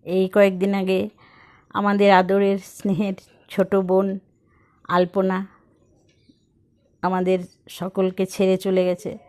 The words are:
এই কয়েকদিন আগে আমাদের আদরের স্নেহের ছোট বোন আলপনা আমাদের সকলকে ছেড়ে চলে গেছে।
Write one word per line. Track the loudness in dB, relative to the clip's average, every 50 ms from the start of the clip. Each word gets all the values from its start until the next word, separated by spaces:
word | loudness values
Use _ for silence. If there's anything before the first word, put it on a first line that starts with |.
| _
এই | -4 -2 -2 -2
কয়েকদিন | 0 2 4 4 4 2 0 -2 -2 -2
আগে | -2 -2 -2 -2 -2 -2 -6 _ _ -20 -20 _ -20 -20 _ _ _ _ _ -6
আমাদের | -2 -2 0 2 4 4 6
আদরের | 6 6 4 4 0 0 2 0 0 -2 -6
স্নেহের | -12 -20 -8 -4 -4 -2 -2 -2 -4 -6 -10 _ _ _ _ _ _
ছোট | -2 -2 -2 2 2
বোন | 0 0 2 2 2 2 0 -4 -8 _ _ _ _ _ _ _ _ _ _ _ _ _
আলপনা | -2 0 0 0 0 0 -2 -2 0 -2 -4 -6 -10 _ _ _ _ _ _ _ _ _ _ _ _ _ _ _ _ -20 _ _ _ _ _ _ _ _ _ _ _ _ _
আমাদের | -4 -2 -2 0 0 0 0 -2 -2 -8 _ _ _ -20
সকলকে | -12 -10 -10 -6 -2 -2 -2 -2 0 -4 -6
ছেড়ে | -6 -2 0 2 2 2
চলে | 0 0 -2 0 0 0
গেছে। | 0 -2 -4 -6 -12 -12 -12 -16